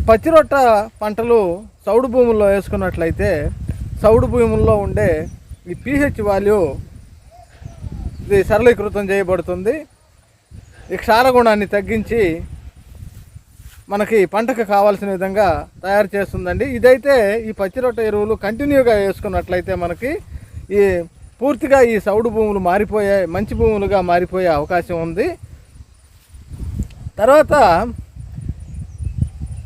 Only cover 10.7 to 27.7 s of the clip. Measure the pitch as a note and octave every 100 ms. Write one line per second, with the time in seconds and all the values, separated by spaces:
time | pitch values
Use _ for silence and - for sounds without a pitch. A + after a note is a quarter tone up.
10.7 | - - F3+ - A3 C4 B3 A#3 G#3 F#3+
11.7 | G3+ F#3+ A3 G3+ A3+ F#3+ E3 F3 - -
12.7 | - - - - - - - - - -
13.7 | - - G3+ G3+ A3 F3+ G3+ A#3 B3+ G3+
14.7 | G3+ G#3 G3+ G3+ F#3+ F#3+ G3 G3 D3 D#3
15.7 | - F3+ G3+ G3+ G3+ G3 F#3+ F3+ F3 C4+
16.7 | A#3+ A#3+ B3+ C#4 C4+ G3+ A3 A3 G#3+ G3
17.7 | B3+ B3 A#3 A3 G#3 G#3 G#3+ G3 A3+ C#4+
18.7 | C#4 A#3+ G#3+ G3 F3+ G#3 F3+ E3 F3+ F3
19.7 | F3+ F3 E3+ A#3+ F#4 - - - - -
20.7 | G3 G3+ F3+ E3+ - - _ B3+ C4 C#4+
21.7 | C4+ A#3 A3 G#3+ G#3 A#3 G#3+ G#3+ G3+ F3+
22.7 | F#3+ G#3 G#3 G3+ G3 F3 F3+ G#3 A3+ A3+
23.7 | G#3 G3 G3 F3+ F3 F3+ F#3 F3+ D3+ D3+
24.7 | F3 E3 E3+ E3 E3 D#4 E4 - - -
25.7 | - - _ _ _ _ - - - -
26.7 | - - - - - A3 D4 C4+ D4+ G#3+